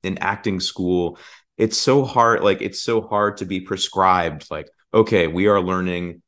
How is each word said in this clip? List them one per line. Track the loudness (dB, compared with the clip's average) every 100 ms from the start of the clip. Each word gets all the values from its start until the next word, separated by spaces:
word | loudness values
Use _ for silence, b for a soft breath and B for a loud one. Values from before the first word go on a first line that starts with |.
in | -6 -4
acting | -4 -4 -4 -4
school, | -6 -4 -2 0 -2 B B B B -2
it's | -2 0
so | 2 2
hard, | 2 2 4 4
like, | 2 0
it's | -4 -6
so | -2 -2
hard | 0 0 0 -2
to |
be | -8 -8
prescribed, | -6 -6 -4 2 4 4 0 -6 -12
like, | -12 -12 _ _
"Okay, | 2 4 2 2
we | 2 2
are | 2
learning | 2 -2 -2 -4 -8 -12